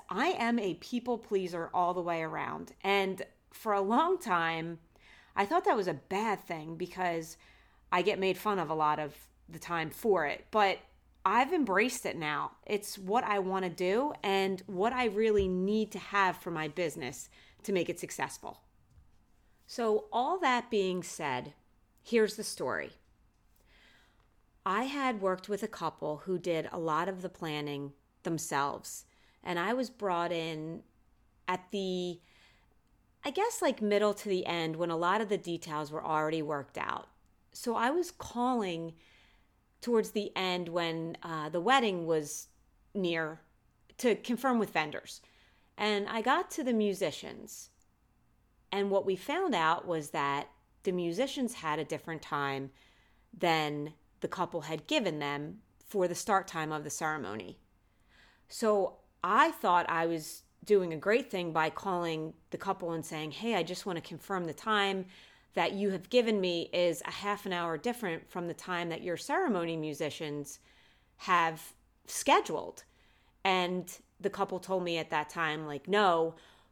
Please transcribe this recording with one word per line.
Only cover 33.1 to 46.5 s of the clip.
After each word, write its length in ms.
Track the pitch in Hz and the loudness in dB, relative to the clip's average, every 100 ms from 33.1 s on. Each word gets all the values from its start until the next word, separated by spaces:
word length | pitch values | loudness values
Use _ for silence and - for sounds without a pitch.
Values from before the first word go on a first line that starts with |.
| _ 285 | _ -6
I 60 | |
guess, 280 | 285 453 - | 0 -2 2
like, 220 | 349 233 | 0 2
middle 320 | 208 202 208 | 2 4 4
to 160 | 208 208 | 0 -2
the 160 | 185 - | -2 0
end 300 | 170 165 156 | -2 -2 -2
when 160 | 170 | -2
a 60 | 165 | 0
lot 220 | 175 208 | 2 2
of 100 | 208 | 2
the 80 | 196 | -2
details 540 | 180 165 170 151 147 | -2 -6 -4 -6 -4
were 140 | 156 160 | -6 -2
already 380 | 156 156 160 | 0 2 0
worked 340 | 151 147 131 - | -2 -4 -6 -6
out. 320 | - - - _ _ _ _ | -4 -4 -8 _ _ _ _
So 240 | - 240 226 | -10 -4 0
I 140 | 233 | 2
was 220 | 339 349 | 2 -2
calling 800 | - - 240 247 247 190 165 165 165 - - _ _ _ _ _ _ | -6 -10 -2 0 2 0 -2 -6 -10 -20 -20 _ _ _ _ _ _
towards 300 | 240 233 - | 0 2 2
the 200 | 214 202 - | -2 -4 -2
end 340 | 185 180 170 | -2 0 0
when, 480 | 170 165 165 165 - | 0 0 -2 -4 -6
uh, 260 | 170 160 151 | -6 -6 -2
the 100 | 170 | 0
wedding 460 | 185 269 226 180 165 | 4 4 4 0 2
was 440 | 160 147 - - _ _ _ _ | 0 0 -10 -14 _ _ _ _
near 480 | 208 180 165 156 160 _ _ _ _ _ - | -2 0 0 -2 -6 _ _ _ _ _ -2
to 160 | 247 | 2
confirm 460 | 202 - 233 269 240 | 2 0 0 2 2
with 100 | 202 | 2
vendors. 520 | 165 151 - - - - _ _ _ _ - | 0 -2 -4 -12 -18 -20 _ _ _ _ -2
And 320 | 214 202 202 | 0 0 0
I 140 | 226 | -2
got 300 | 233 311 370 | 2 2 0